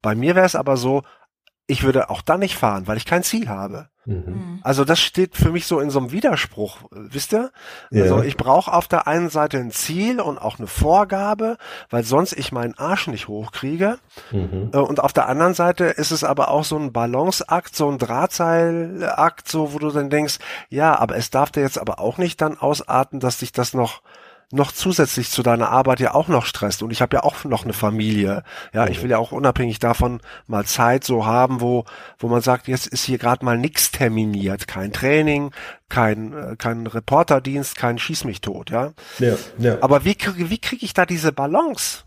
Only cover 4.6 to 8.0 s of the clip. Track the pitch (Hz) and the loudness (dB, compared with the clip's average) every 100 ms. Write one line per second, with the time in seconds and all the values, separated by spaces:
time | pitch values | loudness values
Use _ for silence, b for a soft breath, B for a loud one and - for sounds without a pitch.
4.6 | - 139 139 170 - - 185 - 165 170 | -2 0 2 2 2 0 0 2 2 2
5.6 | - 165 143 139 123 170 277 175 - - | -2 0 2 0 0 0 2 0 -4 -6
6.6 | 107 - - 95 101 135 - 214 262 B | -8 -8 -20 -20 -10 -8 -2 -2 -2 B
7.6 | B B B 110 | B B B 4